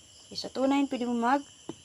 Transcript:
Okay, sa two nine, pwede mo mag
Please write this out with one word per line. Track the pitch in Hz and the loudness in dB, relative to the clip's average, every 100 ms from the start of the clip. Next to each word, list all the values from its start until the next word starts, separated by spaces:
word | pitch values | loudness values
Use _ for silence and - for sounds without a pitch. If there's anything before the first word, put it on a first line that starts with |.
| - - - | -20 -20 -16
Okay, | |
sa | 196 - | -12 -10
two | - 269 | -2 2
nine, | 277 277 | 2 2
pwede | 254 240 | 0 -2
mo | |
mag | 240 233 277 277 - - - | 0 2 0 -2 -20 -16 -16